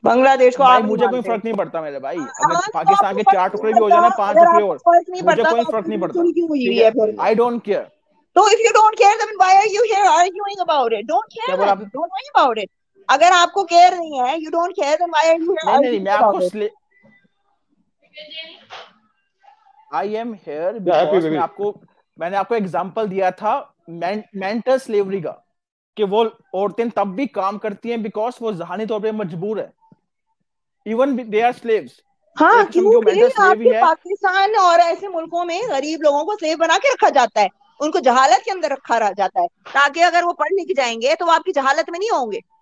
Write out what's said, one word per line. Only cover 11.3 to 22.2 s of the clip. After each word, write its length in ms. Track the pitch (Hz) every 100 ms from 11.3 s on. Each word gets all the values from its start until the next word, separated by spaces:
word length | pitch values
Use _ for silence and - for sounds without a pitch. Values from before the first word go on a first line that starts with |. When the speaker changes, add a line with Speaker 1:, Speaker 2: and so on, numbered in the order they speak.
| - 466
Speaker 2:
क्या 100 | -
बोला 20 |
Speaker 1:
then, 120 | 403
Speaker 2:
आपने? 160 | 392 208
Speaker 1:
don't 140 | 254
worry 420 | 339 381 523 571
about 220 | 294 220
it। 60 | 202 _ _ _ -
अगर 220 | 277 339
आपको 320 | 359 349 359
care 300 | 359 339 359
नहीं 280 | 359 330 285
है, 160 | 247 320
you 100 | 311
don't 160 | 330
care, 160 | 349 381
then 140 | 285
why 120 | 311 349
are 220 | 320 320
you 20 |
here 120 | 330
Speaker 2:
नहीं, 240 | 330 359 320
नहीं, 120 | 269
Speaker 1:
arguing 280 | 269 220 190
Speaker 2:
मैं 60 |
आपको 160 | 208 220
Speaker 1:
about 160 | 196
it? 80 | 180
Speaker 2:
स्ले-, 180 | 208 208 _ _ _ _ _ _ _ _ _ _ _ _ _ _ 605 605 622 - - _ - - _ _ _ _ _ _ _ _ _ _ 147
I 80 |
am 120 | 202 214
here 400 | 240 214 165 151
Speaker 3:
Yeah, 160 | 170
happy 120 | 226
Speaker 2:
because 300 | 175 165 165
Speaker 3:
baby। 180 | 190 160
Speaker 2:
मैं 60 | 156
आपको, 440 | 165 - 202 202 _ _ _ _